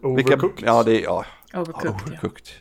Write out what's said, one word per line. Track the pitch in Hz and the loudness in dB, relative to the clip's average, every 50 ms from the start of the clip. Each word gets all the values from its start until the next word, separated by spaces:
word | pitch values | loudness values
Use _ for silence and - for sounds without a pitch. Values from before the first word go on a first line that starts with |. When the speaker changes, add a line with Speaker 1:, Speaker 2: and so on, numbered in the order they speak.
| - | -4
Speaker 1:
vilka, | 135 127 135 127 135 139 | -2 0 2 4 4 2
Speaker 2:
Overcooked. | 135 156 190 - - 104 117 | 2 2 -2 -4 -2 0 2
Speaker 1:
ja, | 113 117 113 | 4 4 6
det | 113 113 107 | 4 4 2
är, | 80 | 2
ja. | 85 87 90 110 - - - _ _ - | 0 -4 -4 -4 -10 -16 -20 _ _ -10
Speaker 3:
Overcooked, | 185 170 165 165 - - 160 | -8 -8 -8 -8 -8 -6 -6
ja. | 101 98 104 | -6 -6 -10
Speaker 1:
Overcooked. | 147 - - - - - - - - - - | -12 -12 -8 -8 -8 -8 -8 -20 -20 -20 -20